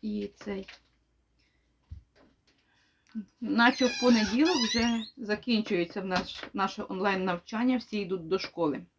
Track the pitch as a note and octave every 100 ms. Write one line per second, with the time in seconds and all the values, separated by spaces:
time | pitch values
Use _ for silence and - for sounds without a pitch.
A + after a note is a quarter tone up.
0 | G#3+ G#3 G3+ - - G3 G3 - _ _
1 | _ _ _ _ _ _ _ _ _ -
2 | _ _ _ _ _ _ _ _ _ _
3 | - A3 G3+ - A3 G3 A#3 B3+ B3+ -
4 | B3 A#3 G#3+ A3+ D#4 F4 A3+ A3+ A#3 A#3
5 | A3 - G#3+ G#3 - A3+ G#3+ F#3+ E3+ -
6 | F#3+ F#3 - - - - F#3+ - - F#3+
7 | G3 F#3+ F#3 F3 - A3 B3 B3+ - G#3+
8 | F#3+ F#3+ D#3+ F#3 - - D#3+ B2+ -